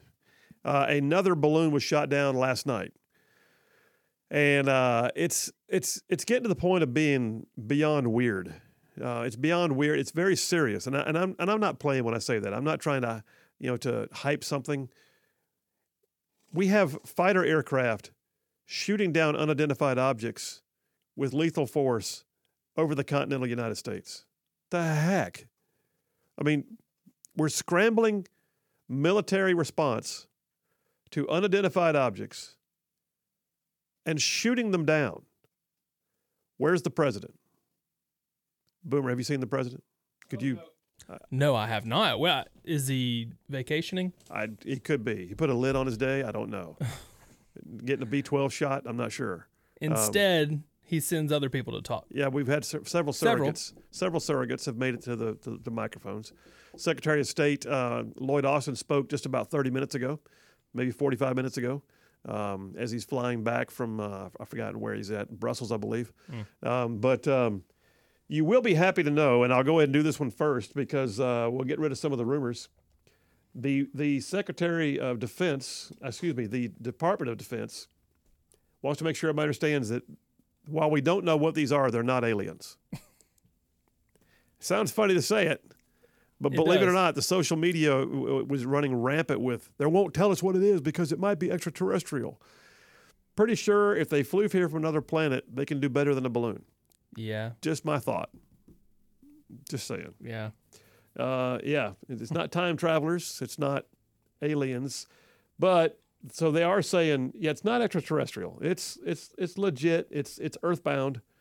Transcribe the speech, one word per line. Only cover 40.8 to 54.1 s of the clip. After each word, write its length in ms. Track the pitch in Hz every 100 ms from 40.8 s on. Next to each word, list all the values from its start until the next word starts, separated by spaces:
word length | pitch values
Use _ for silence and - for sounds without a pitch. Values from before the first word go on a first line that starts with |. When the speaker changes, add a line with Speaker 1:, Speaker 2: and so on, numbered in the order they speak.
| _ - -
Speaker 2:
no. 60 |
Speaker 1:
uh, 40 | 90 -
Speaker 2:
No, 240 | 131 147 120
I 100 | 107
have 180 | 110
not. 340 | 113 139 202 113
Well, 260 | 170 139 - _
is 240 | - 151 131
he 400 | 131 123 117 117 - -
vacationing? 640 | 135 127 156 - 185 185 - -
Speaker 1:
I, 180 | 104 110 208
he 140 | - 135
could 260 | - 143
be. 220 | 113 101 87
He 80 |
put 160 | 101 156
a 40 |
lid 220 | 120 131 135
on 100 | 131
his 120 | 110
day. 240 | 131 135
I 80 | 120
don't 180 | 107 107
know. 260 | 101 85 -
Speaker 2:
<laughs> 1000 | 117 - - - - _ _ - - 110
Speaker 1:
Getting 180 | 120 135
a 40 | 117
B 160 | 139
twelve 300 | 139 143 139
shot, 320 | - 143 135 120
I'm 100 | 117
not 160 | 117
sure. 360 | - 117 87 - _ _ -
Um, 80 | 151
Speaker 2:
Instead, 680 | 110 107 202 202 170 151 151 - _
he 160 | - 160
sends 300 | - 165 151
other 180 | 151 135
people 240 | 131 117
to 80 | 113
talk. 240 | - 117 -
Speaker 1:
Yeah, 180 | 135 139
we've 180 | 135 131
had 180 | 147
se-, 160 | - 156
several 280 | - 170 147
Speaker 2:
Several. 380 | - 233 233 143
Speaker 1:
surrogates. 220 | 160 - - -
Several 300 | - 185